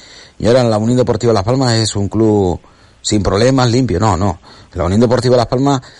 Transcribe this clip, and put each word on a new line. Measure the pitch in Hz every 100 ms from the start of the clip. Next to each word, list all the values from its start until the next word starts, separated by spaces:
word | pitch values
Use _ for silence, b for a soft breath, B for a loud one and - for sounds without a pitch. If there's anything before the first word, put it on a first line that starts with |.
| B B B -
y | 107
ahora | 127
la | 120 107
Unión | 113 123
Deportiva | 120 110 120
Las | 110
Palmas | 98 131 127
es | 113 107 104
un | 98
club | 107 110 104 92 82 b b b b
sin | - 104
problemas, | 95 98 123 135 123
limpio". | 120 127 87
No, | 107 82
no. | 101 - B B B
La | 90
Unión | 85 101
Deportiva | 120 123 123 123
Las | 113
Palmas | 127 139 131 B